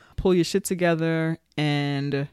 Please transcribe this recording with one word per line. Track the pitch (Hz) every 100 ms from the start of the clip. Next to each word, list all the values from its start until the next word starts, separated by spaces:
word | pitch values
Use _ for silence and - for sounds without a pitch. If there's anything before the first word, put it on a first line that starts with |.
| - -
Pull | 190
your | 185 165
shit | 196
together." | - 180 175 165 165 165 160 160 _ -
And | 151 143 143 143 143 139 139